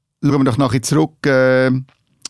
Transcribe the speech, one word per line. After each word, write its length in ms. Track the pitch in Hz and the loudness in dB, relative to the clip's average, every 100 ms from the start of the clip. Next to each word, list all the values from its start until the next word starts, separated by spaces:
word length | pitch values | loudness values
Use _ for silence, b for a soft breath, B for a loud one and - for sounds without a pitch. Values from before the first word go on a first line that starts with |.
| _ _ | _ _
schauen 180 | 143 139 | -2 0
wir 40 | |
doch 140 | 131 117 | 0 0
nachher 240 | 135 123 | -2 -2
zurück, 440 | 113 147 160 - 147 | -2 -2 -2 -4 0
äh, 460 | 131 131 127 131 131 131 _ _ _ | 2 2 2 0 -2 -6 _ _ _